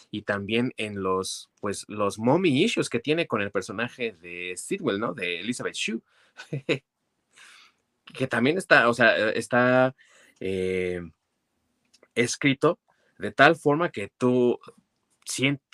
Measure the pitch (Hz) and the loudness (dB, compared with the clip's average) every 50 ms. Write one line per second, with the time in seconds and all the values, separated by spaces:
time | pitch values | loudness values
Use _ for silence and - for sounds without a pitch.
0 | - _ - 107 101 - 104 101 101 98 110 117 123 127 - - 110 107 104 101 | -16 _ -10 -8 -4 -4 -4 -4 -2 -2 0 0 0 -2 -4 -6 -8 -8 -6 -4
1 | 95 95 95 92 95 - - - - _ _ _ - 104 98 - - - 98 104 | -4 -2 -2 -2 -2 -4 -8 -12 -14 _ _ _ -8 -8 -6 -8 -10 -10 -6 -4
2 | 104 98 95 104 110 120 135 175 190 180 131 131 175 233 - - 147 - - - | -2 -2 -2 -2 2 2 2 4 4 2 2 2 2 0 0 -2 -4 -2 -4 -4
3 | - - 151 170 165 - - 110 101 101 - 101 92 - 107 101 117 123 - - | -2 -2 -2 -2 -2 -2 -2 -4 -4 -2 -4 -4 -6 -6 -6 -6 -6 -8 -6 -6
4 | 123 113 101 82 82 87 87 87 90 90 92 - - - 196 202 190 131 98 101 | -8 -8 -8 -10 -16 -16 -12 -10 -10 -10 -10 -10 -8 -6 -6 -4 -2 -2 -2 -2
5 | 110 131 175 139 95 87 87 82 90 107 123 - - 90 82 - - - 220 226 | -2 -4 -6 -6 -6 -6 -6 -4 -6 -6 -8 -6 -8 -8 -8 -6 -6 -6 -6 -8
6 | - _ _ _ _ _ _ - - - - 139 - - 156 135 - _ _ _ | -10 _ _ _ _ _ _ -20 -14 -10 -10 -8 -4 -4 -4 -4 -6 _ _ _
7 | _ _ _ _ _ _ _ - - - - - - _ _ _ _ _ _ _ | _ _ _ _ _ _ _ -20 -20 -20 -20 -20 -20 _ _ _ _ _ _ _
8 | _ - - 131 131 127 - 120 117 135 160 190 185 - 165 143 117 120 117 117 | _ -16 -8 -6 -4 -2 -2 0 2 2 0 0 2 4 6 6 6 6 4 4
9 | 123 113 95 78 104 110 - - 113 - - 123 123 127 127 127 127 131 135 _ | 6 4 4 4 2 0 0 -2 -2 0 2 2 4 4 6 4 4 2 0 _
10 | _ _ _ _ _ _ _ - - 95 95 95 92 92 92 92 92 90 90 87 | _ _ _ _ _ _ _ -10 -6 -4 -4 -2 -2 -2 -2 -2 -2 -2 -4 -6
11 | 87 85 82 _ _ _ _ _ _ _ _ _ _ _ _ _ _ _ _ _ | -8 -12 -16 _ _ _ _ _ _ _ _ _ _ _ _ _ _ _ _ _
12 | _ _ - - 151 - - - - 143 135 - - 151 180 - _ _ _ _ | _ _ -2 0 0 0 0 0 0 0 2 2 2 2 0 0 _ _ _ _
13 | _ _ _ - 90 101 110 - 135 147 170 156 - 147 147 151 175 170 - - | _ _ _ -10 -8 -2 4 6 6 6 6 4 2 0 2 2 0 -2 -4 -6
14 | 101 98 _ - - 123 123 127 123 120 110 - - - - _ _ _ _ _ | -10 -10 _ 0 2 2 4 4 4 2 2 0 -4 -14 -20 _ _ _ _ _
15 | _ _ _ _ - - - - 123 135 143 143 _ _ | _ _ _ _ -12 -10 -4 -2 0 -2 -2 -2 _ _